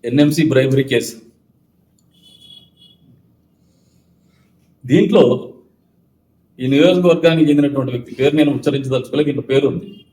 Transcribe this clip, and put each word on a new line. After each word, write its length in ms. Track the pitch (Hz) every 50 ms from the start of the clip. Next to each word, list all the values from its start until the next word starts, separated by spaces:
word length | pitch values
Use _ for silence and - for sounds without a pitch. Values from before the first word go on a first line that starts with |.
| - 117
ఎన్ఎంసీ 340 | 123 143 147 151 151 170 156 - 131
బ్రైబరీ 300 | 131 131 131 131 135 135 -
కేసు, 240 | 131 113 110 - - - _ _ _ _ _ _ _ _ _ _ _ _ _ _ _ _ _ _ _ _ _ _ _ _ _ - - - _ _ _ _ _ _ _ _ _ _ _ _ _ _ _ _ _ _ _ _ _ _ _ _ _ _ _ _ _ _ _ _ _ _ _ _ _ _ _ _ _ _ _ _ _ 123
దీంట్లో 320 | 135 190 208 175 220 202 147 120 - - - - - - _ _ _ _ _ _ _ _ _ _ _ _ _ _ _ _ _ _ _ -
ఈ 120 | 127 127 135
నియోజకవర్గానికి 760 | 143 156 180 180 180 180 175 160 - 160 165 165 160 156 143
చెందినటువంటి 420 | 147 143 143 139 139 135 127 123 123
వ్యక్తి 220 | 120 - - - -
పేరు 140 | 131 147 147 156
నేను 120 | 147 147 135
ఉచ్చరించదలుచుకోలేదు, 680 | 120 - 151 135 139 135 131 131 127 131 - - 143 151 147
దీంట్లో 160 | 135 - - - 131
పేరు 120 | 139 143 131
ఉంది 180 | - - - - - - - _